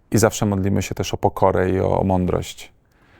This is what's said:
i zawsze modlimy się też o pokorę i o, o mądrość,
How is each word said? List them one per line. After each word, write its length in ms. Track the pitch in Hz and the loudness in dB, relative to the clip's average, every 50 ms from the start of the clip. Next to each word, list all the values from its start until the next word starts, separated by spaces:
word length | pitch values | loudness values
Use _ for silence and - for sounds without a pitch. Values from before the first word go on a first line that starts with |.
| _ - | _ -2
i 60 | - | 2
zawsze 280 | 107 110 107 - - 113 | 4 4 4 2 0 -2
modlimy 360 | 104 101 95 95 98 98 98 | 0 0 0 0 0 -2 -2
się 140 | 92 - - | -2 -4 -6
też 180 | - 95 - - | -6 -6 -6 -6
o 40 | |
pokorę 520 | - - 98 - - 104 95 92 95 92 92 | -2 -2 -2 0 2 2 2 2 2 0 0
i 100 | 92 95 | 0 0
o, 200 | 95 95 92 90 | 0 0 0 0
o 40 | 95 | 0
mądrość, 680 | 95 92 92 90 90 87 90 90 - - - - - _ _ _ _ _ _ _ _ _ | 0 0 0 0 0 0 -2 -4 -6 -12 -16 -20 -20 _ _ _ _ _ _ _ _ _